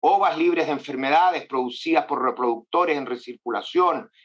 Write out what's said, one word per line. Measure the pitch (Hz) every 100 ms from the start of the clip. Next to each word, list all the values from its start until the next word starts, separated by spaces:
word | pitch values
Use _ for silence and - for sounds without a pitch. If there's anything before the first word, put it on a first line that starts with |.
Ovas | 226 196 196 156
libres | 170 165 151
de |
enfermedades | 139 - 131 135 156 180 165 -
producidas | 135 127 127 165 160 -
por | 139
reproductores | 127 123 123 113 - 170 170 147
en |
recirculación, | 127 123 - 120 120 104 - 170 180 160 - _